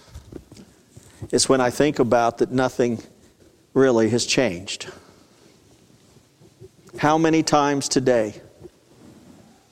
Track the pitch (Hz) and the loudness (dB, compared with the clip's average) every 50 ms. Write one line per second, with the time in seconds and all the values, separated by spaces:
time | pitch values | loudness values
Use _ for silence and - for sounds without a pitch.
0 | - - - - - - - - - - - - - - _ _ _ _ _ - | -20 -20 -20 -20 -20 -20 -20 -20 -20 -20 -20 -20 -20 -20 _ _ _ _ _ -20
1 | - - - - - - - 120 - - 139 131 127 123 - - 143 151 147 - | -20 -20 -20 -18 -8 -4 -2 0 2 2 2 2 2 0 0 0 0 0 2 0
2 | 131 113 107 120 117 117 - - 123 - 127 131 131 123 - - 127 120 117 110 | 0 2 2 2 2 2 0 -2 -2 -2 0 0 -2 -2 0 -2 -2 -2 -2 -4
3 | - - - _ _ _ _ _ _ - _ _ _ _ - 123 135 131 117 113 | -8 -14 -20 _ _ _ _ _ _ -20 _ _ _ _ 2 4 4 4 4 4
4 | 110 107 117 117 - - - 143 131 110 87 85 98 - - - - - - - | 2 2 2 0 -2 -2 0 0 0 -2 -2 -6 -10 -12 -12 -12 -14 -16 -18 -20
5 | - - - _ _ _ _ _ _ _ _ _ _ _ _ _ _ _ _ _ | -20 -20 -20 _ _ _ _ _ _ _ _ _ _ _ _ _ _ _ _ _
6 | _ _ _ _ _ _ _ _ - - _ _ - - _ _ - - - - | _ _ _ _ _ _ _ _ -20 -20 _ _ -20 -20 _ _ -20 -20 -8 -4
7 | - 147 156 160 165 160 160 160 156 - - 147 143 143 143 139 135 - - 139 | -2 0 0 2 2 2 2 0 0 2 2 2 2 0 -2 -4 -4 -4 -2 -2
8 | 127 131 123 117 107 107 104 - - - - - - - _ _ _ _ _ - | 0 2 2 0 0 -2 -6 -12 -18 -20 -20 -20 -20 -20 _ _ _ _ _ -20
9 | - - - - - - - - - - _ _ _ _ | -20 -20 -20 -20 -20 -20 -20 -20 -20 -20 _ _ _ _